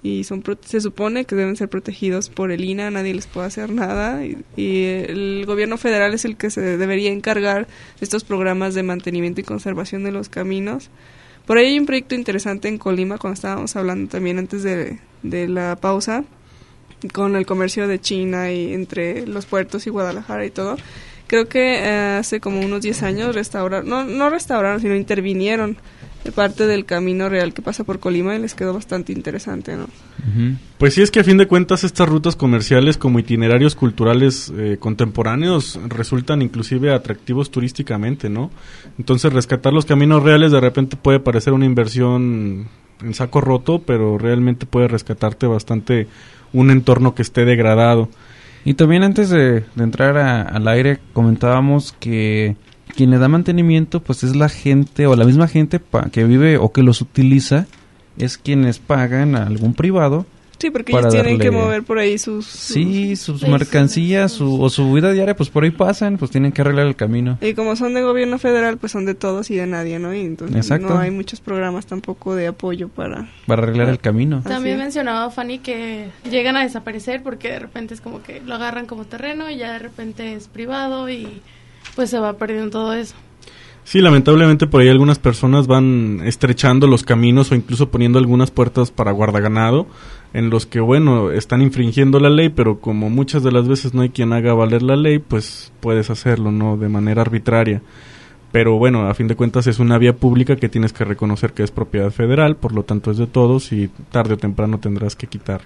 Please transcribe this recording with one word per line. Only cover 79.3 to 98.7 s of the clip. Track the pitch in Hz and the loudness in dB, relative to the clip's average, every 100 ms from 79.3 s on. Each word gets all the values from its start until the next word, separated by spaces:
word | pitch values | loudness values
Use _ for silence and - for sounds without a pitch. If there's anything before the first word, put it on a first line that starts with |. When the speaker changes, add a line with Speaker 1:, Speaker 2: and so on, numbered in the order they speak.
| 302 311 | -10 -10
Speaker 4:
y | 285 | -10
ya | 233 | -12
de | 226 | -12
repente | 226 233 220 220 226 | -16 -16 -16 -12 -14
es | 214 214 | -14 -16
privado | - 233 269 269 262 262 | -16 -10 -8 -6 -8 -8
y | 254 214 202 - - - - - - | -10 -12 -18 -20 -20 -20 -20 -18 -6
pues | 240 | -4
se | 233 | -2
va | 214 | -4
perdiendo | 208 214 220 220 | -4 -6 -6 -6
todo | 220 220 | -4 -4
eso. | 226 226 - - - - - - - | -4 -8 -16 -20 -20 -20 -20 -20 -20
Speaker 3:
Sí, | - 190 | 0 6
lamentablemente | 180 143 135 156 160 151 156 | 8 8 8 8 8 6 6
por | 143 | 6
ahí | 127 | 8
algunas | 131 143 143 | 8 6 4
personas | 131 117 131 139 131 | 2 2 2 4 4
van | 131 131 123 113 101 | 4 4 2 0 -4
estrechando | 90 113 127 123 139 127 139 | -4 -2 0 2 4 6 6
los | 123 | 4
caminos | - 117 120 127 135 | 4 2 6 6 4
o | 127 | 2
incluso | 110 120 139 | 0 -2 0
poniendo | 123 120 127 | 2 4 4
algunas | 127 123 131 | 4 4 2
puertas | - 120 127 120 | 2 0 2 -2
para | - 107 | 0 -2
guardaganado, | 101 107 104 104 110 113 135 180 - - - - | 0 0 0 0 0 2 0 -2 -12 -20 -20 -10
en | - 117 | -4 0
los | 113 | -2
que, | - 120 | -2 -2
bueno, | 113 139 156 120 98 | 2 4 4 2 2
están | 78 - 123 | -2 0 2
infringiendo | 135 131 117 113 135 135 | 2 2 -2 2 4 6
la | 143 | 6
ley, | 147 165 | 4 2
pero | 151 113 104 | 2 0 0
como | - 107 107 | -4 -4 -2
muchas | 120 135 151 | -2 0 0
de | 131 | 2
las | 123 120 | 2 2
veces | 135 131 | 0 0
no | 123 | 0
hay | 123 | 0
quien | 123 117 | 0 0
haga | 117 117 | 0 2
valer | 117 110 117 | 2 2 2
la | 127 | 2
ley, | 139 151 147 | 2 2 0
pues | 151 113 104 - - - | 0 -4 -4 -14 -20 -10
puedes | 117 113 104 | -2 0 0
hacerlo, | 110 - 113 107 | -2 0 0 0
¿no? | 107 107 107 | 0 0 0
De | 104 | -2
manera | 104 104 110 | 0 0 2
arbitraria. | 110 113 113 113 113 101 - - - - - - - | 2 0 0 2 2 0 -6 -20 -20 -20 -20 -20 -10
Pero | 117 117 | -2 2